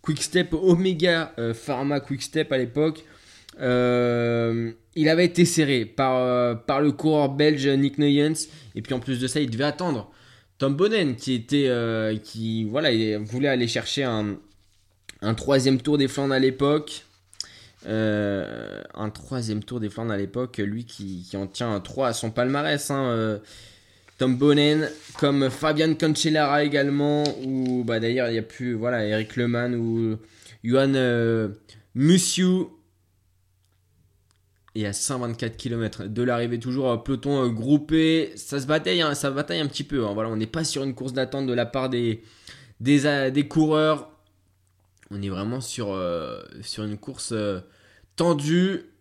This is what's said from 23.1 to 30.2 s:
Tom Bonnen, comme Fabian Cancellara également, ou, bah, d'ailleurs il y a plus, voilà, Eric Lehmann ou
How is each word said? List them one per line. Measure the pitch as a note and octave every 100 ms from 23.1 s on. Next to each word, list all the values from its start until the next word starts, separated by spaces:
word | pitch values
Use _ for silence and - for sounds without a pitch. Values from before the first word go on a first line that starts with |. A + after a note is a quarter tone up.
| A#2 A2 G#2 - - - - _ _ - -
Tom | C3 B2+
Bonnen, | D3 D3 D3 D3+ D#3 - - -
comme | D3 C#3 C3
Fabian | C3 D#3 D3+ D#3+ D#3
Cancellara | D#3+ D3+ D#3+ D#3 D3 D3
également, | D3 C#3+ C#3 C#3+ D3 D3 C#3+ A#2+
ou, | C3 C3 B2+ B2
bah, | A#2 A2+
d'ailleurs | A#2 B2+ A#2+
il | A2+
y |
a |
plus, | A2 - B2
voilà, | A#2 A#2+ A#2+ G#2+
Eric | G#2+ A2 -
Lehmann | A#2+ A#2+ B2 A#2+
ou | A#2 A2+ A2+ A2